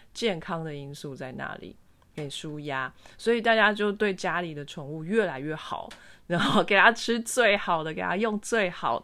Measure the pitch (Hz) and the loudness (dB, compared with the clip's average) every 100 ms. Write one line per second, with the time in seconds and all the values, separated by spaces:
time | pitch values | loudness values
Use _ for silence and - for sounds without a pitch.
0 | - - 226 170 - 165 160 147 139 143 | -16 -4 -2 -2 -4 -6 -6 -8 -10 -12
1 | 147 131 131 131 139 - 87 - _ _ | -12 -10 -10 -8 -8 -10 -14 -18 _ _
2 | _ - 147 - 156 151 147 135 131 - | _ -10 -10 -8 -8 -8 -6 -4 -6 -10
3 | - - 220 233 226 220 208 208 208 202 | -20 -4 0 2 4 6 4 4 -2 0
4 | 208 185 180 165 175 147 143 - 139 156 | 0 0 -2 -2 -4 -8 -10 -12 -10 -8
5 | 156 220 185 131 147 156 - - - - | 0 2 2 -2 -6 -6 -6 -8 -8 -16
6 | - - - 170 269 214 170 196 202 226 | -20 -20 -2 2 4 4 6 8 8 6
7 | - 233 233 - 226 202 - 165 160 175 | 0 -2 0 4 4 4 2 0 -2 -4
8 | 185 180 226 208 - 233 185 - 147 117 | -2 0 0 -2 0 0 0 0 -2 -2